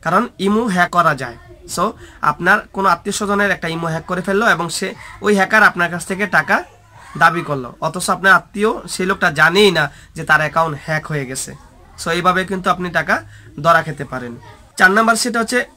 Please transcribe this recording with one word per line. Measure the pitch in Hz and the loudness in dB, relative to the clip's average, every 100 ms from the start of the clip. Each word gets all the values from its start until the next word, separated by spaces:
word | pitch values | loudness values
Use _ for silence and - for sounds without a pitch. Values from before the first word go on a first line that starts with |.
কারণ | 165 180 233 _ | 2 0 0 _
ইমো | 190 214 240 | 0 0 2
হ্যাক | 180 175 | 2 2
করা | 175 165 | 2 2
যায়। | 143 127 117 - - 120 - | 0 -6 -12 -20 -20 -12 -2
So | 196 - - - | -2 -4 -18 -4
আপনার | 151 147 175 208 - | -2 0 2 0 0
কোনো | - 196 | -2 0
আত্মীয় | 175 202 | 0 -2
স্বজনের | 196 202 202 202 | -6 -2 0 0
একটা | 180 170 | -2 -4
ইমো | 165 165 | -4 -4
হ্যাক | 160 156 | -6 -6
করে | 180 | -6
ফেললো | 180 196 226 | -2 0 2
এবং | 170 170 | 0 -2
সে, | - 190 - - - | -6 -8 -10 -18 -6
ওই | 202 | 0
হ্যাকার | 202 190 220 | 2 4 4
আপনার | 196 180 175 | 4 2 -2
কাছ | 170 - | -2 -6
থেকে | 190 202 | -6 0
টাকা | 180 143 220 359 - _ - - 151 | 0 2 -2 -2 -18 _ -20 -16 2
দাবি | 165 170 | 2 2
করলো, | 151 143 120 - | -4 -6 -6 -6
অথচ | 156 170 175 | -6 -4 -4
আপনার | 185 190 | 0 4
আত্মীয় | 180 - 202 208 - 175 | 4 2 -2 -2 -2 -8
সেই | - 190 | -6 -4
লোকটা | 196 185 | 0 0
জানেই | 147 156 180 208 | 2 2 6 4
না | 170 147 - - | 4 -2 -6 -20
যে | 160 | -14
তার | 160 156 | 0 2
অ্যাকাউন্ট | 156 165 165 143 | 2 0 -2 -4
হ্যাক | - 156 - | -4 -6 -4
হয়ে | 151 131 | -8 -6
গেছে। | 131 - 135 - - - - | -8 -10 -14 -20 -20 -20 -12
So | - | -4
এইভাবে | 170 180 180 | 2 2 2
কিন্তু | 185 190 185 | -2 -6 -2
আপনি | 180 180 | -2 -2
টাকা | 165 160 240 - - - - | -4 -2 -4 -4 -20 -20 -4
ধরা | 151 165 | 2 2
খেতে | 160 147 | 0 -10
পারেন। | 131 127 123 120 - - - - | -10 -10 -10 -14 -20 -20 -20 2
চার | 185 | 2
নাম্বার | 202 226 220 | 4 2 2
সেটা | 247 233 | 0 -2
হচ্ছে | 226 247 - | -2 -2 -4